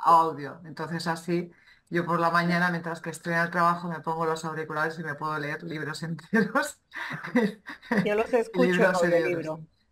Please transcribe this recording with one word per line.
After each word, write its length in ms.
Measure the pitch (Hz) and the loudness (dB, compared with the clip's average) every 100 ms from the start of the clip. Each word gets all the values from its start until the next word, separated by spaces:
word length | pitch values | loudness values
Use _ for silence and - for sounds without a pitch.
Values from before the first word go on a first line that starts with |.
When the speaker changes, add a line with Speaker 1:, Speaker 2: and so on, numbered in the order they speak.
Speaker 1:
audio. 560 | - 165 165 143 139 - | 6 6 6 -2 -8 -12
Entonces 420 | 160 143 156 170 170 | -14 -10 -6 -4 -4
así, 440 | 165 - 175 175 - _ _ - | -4 -2 -2 -2 -10 _ _ -6
yo 140 | 170 | -2
por 140 | 165 170 | 0 2
la 100 | 170 | 2
mañana, 400 | 170 170 170 175 | 2 2 2 2
mientras 300 | 170 165 170 | 0 -6 -8
que 100 | 165 | -10
estoy 220 | 156 175 | -8 -2
en 60 | 170 | 0
el 100 | 170 | 0
trabajo, 380 | 175 170 170 175 | 2 2 2 -2
me 120 | 156 | -6
pongo 260 | 165 160 165 | -4 -2 -2
los 180 | 160 | -2
auriculares 540 | 160 156 156 151 160 156 | -4 -8 -6 -4 -4 -4
y 60 | |
me 100 | 156 | -8
puedo 240 | 143 156 151 | -6 -4 -4
leer 240 | 147 160 | -6 -8
libros 400 | 170 156 143 151 | -8 -8 -8 -8
<laughs> 0 | |
enteros. 800 | 165 160 - 220 214 285 294 - _ - - - - 247 214 - - - - 214 | -8 -8 0 2 2 0 -2 -6 _ -12 -10 -10 -2 0 0 -2 -16 -14 -4 0
Speaker 2:
Yo 100 | 208 | 0
los 180 | 208 226 | 0 2
escucho 320 | 240 226 180 | 0 2 2
en 80 | 180 | 4
Speaker 1:
Libros 280 | 180 185 185 | 6 4 4
y 40 | 175 | 4
Speaker 2:
audiolibro. 320 | 170 170 170 | 4 2 -2
Speaker 1:
libros. 200 | 156 160 - _ _ | -4 -8 -12 _ _